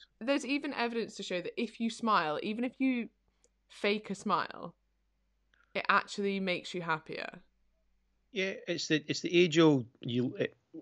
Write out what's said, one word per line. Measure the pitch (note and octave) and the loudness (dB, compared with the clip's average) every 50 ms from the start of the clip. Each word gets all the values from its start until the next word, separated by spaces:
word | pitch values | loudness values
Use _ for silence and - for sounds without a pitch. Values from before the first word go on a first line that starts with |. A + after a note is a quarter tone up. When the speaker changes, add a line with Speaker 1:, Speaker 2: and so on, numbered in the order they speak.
| - _ _ - | -14 _ _ -10
Speaker 1:
there's | A3+ B3 C#4 D4 D4 | -2 0 0 0 0
even | A#3 C#4 C#4+ C#4+ D4 B3+ | 0 -2 -2 -2 -4 -4
evidence | - A#3 A#3 A#3 A#3 G#3 F3+ - | -2 -2 -2 -2 -4 -6 -6 -8
to | - G3+ | -10 -8
show | - F#3 F3+ | -4 -4 -4
that | F3 - - - | -4 -6 -4 -4
if | A#3 A3 - - | -4 -4 -4 -4
you | A3+ A3+ | -4 -4
smile, | - - - A3+ G#3 F#3 E3 D#3 D3+ - - | -4 -2 0 2 2 2 2 2 -2 -2 -4
even | G3+ G#3+ A#3 A#3+ | -4 -4 -4 -4
if | B3+ - - | -6 -2 0
you | C4 C4 B3+ A#3+ A3+ - _ _ _ _ _ _ _ _ _ _ _ _ | 0 0 2 0 -4 -6 _ _ _ _ _ _ _ _ _ _ _ _
fake | - - - G#3 G#3 G#3+ G#3+ - | -16 -4 0 0 0 0 -2 -6
a | G3 | -10
smile, | - - G#3+ F3+ D#3+ - - - - - - - _ _ _ _ _ _ _ _ _ _ _ _ _ _ _ _ _ _ _ - | -6 -2 0 0 0 0 -2 -6 -12 -12 -12 -14 _ _ _ _ _ _ _ _ _ _ _ _ _ _ _ _ _ _ _ -6
it | G3+ - - | -6 0 2
actually | F#3+ G3+ - - - - G3+ G3+ G3 G3 | 2 2 2 0 -6 -2 -2 0 0 0
makes | F#3+ F#3+ F3+ E3 - - - | 0 -2 -2 -2 -4 -8 -8
you | F3 | -8
happier. | E3+ E3 D#3+ D#3 - - - - - - - F3 - _ _ _ _ _ _ _ _ _ _ _ _ _ _ _ _ _ - | -4 -2 -4 -4 -4 -10 -10 -8 -8 -10 -10 -14 -20 _ _ _ _ _ _ _ _ _ _ _ _ _ _ _ _ _ -4
Speaker 2:
Yeah, | G3+ F#3 F#3+ G3 - - - | -4 -2 -2 -4 -6 -6 -4
it's | F3 D3 - - | -4 -4 0 2
the, | D#3 D3 D3+ - | 2 2 2 0
it's | - - | -4 -4
the | - E3 F3+ | -2 0 4
age | F3 F3+ E3+ D3 E3 | 4 4 6 8 8
old. | E3 D#3 D3 C3+ A2+ A#2 _ - | 8 8 8 6 2 -2 _ -10
You, | - C3+ A#2 B2 A#2+ C3 - | -6 -2 0 0 0 0 0
it, | - - - - _ _ _ - D#3+ | -2 -4 -4 -4 _ _ _ -18 -18